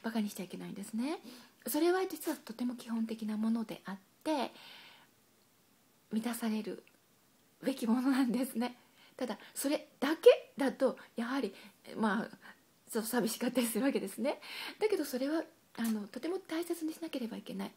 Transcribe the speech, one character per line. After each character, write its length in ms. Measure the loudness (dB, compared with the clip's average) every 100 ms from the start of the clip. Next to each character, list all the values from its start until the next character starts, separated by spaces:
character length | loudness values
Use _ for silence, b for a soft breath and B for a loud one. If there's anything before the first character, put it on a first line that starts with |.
バ 100 | -4
カ 100 | 0
に 80 | -2
し 40 |
ち 60 | -4
ゃ 40 |
い 40 | -10
け 80 | -8
な 100 | -8
い 40 |
ん 40 |
で 80 | -8
す 100 | -6
ね。 240 | -2 -2 -4 -8 B B _ -2
そ 140 | 2
れ 120 | 4
は 140 | 4 2
実 260 | -4 -4
は 60 | -4
と 160 | -6
て 100 | -4
も 120 | -2 -4
基 120 | -4
本 180 | -2 0
的 200 | -2 -4
な 100 | 0
も 140 | 2
の 140 | 2
で 180 | -2 -8
あ 80 | -8
っ 60 | -10 _ _
て、 280 | 0 0 0 B B B B B B _ _ _ _ _ _ _ _ _ -4
満 160 | -2 -2
た 80 |
さ 140 | -2 -2
れ 140 | -2
る 200 | -4 -8 -12 _ _ _ _ _ _ -6
べ 120 | -4
き 120 | 0 2
も 140 | 4
の 100 | 4
な 120 | 4
ん 100 | 4
で 100 | 2 0
す 80 |
ね。 240 | -2 -4 -6 B B B -8
た 80 | -6
だ、 120 | -6 B
そ 140 | -4 0
れ 180 | -2 -4 -4
だ 160 | 0 10
け 360 | 10 10 4 0
だ 160 | 0
と、 240 | 4 2 0 B
や 120 | -6 -2
は 120 | -2
り、 140 | -2 B -20 -20 -12
ま 280 | 0 2 2
あ、 160 | -2 -10 B B _ _ -6
そ 120 | -4
う、 20 |
寂 260 | 0 0 0
し 100 | 0
か 100 | 0
っ 20 |
た 100 | 2
り 60 | 2
す 120 | 2
る 60 |
わ 80 | 2
け 80 | 2
で 80 | -2
す 80 | -2
ね。 240 | -2 -2 B B B B
だ 80 | 2
け 80 | 2
ど、 80 |
そ 140 | 0 -2
れ 100 | 0
は、 140 | 0 -2 -12 _ -4
あ 20 |
の、 260 | 0 0 -4
と 100 | -6
て 100 | -4
も 120 | -4
大 240 | -2 -4
切 200 | -2 -2
に 80 | -4
し 40 | -6
な 120 | -6
け 120 | -4
れ 80 | -4
ば 80 | -6
い 60 |
け 120 | -6
な 120 | -6
い。 60 | -6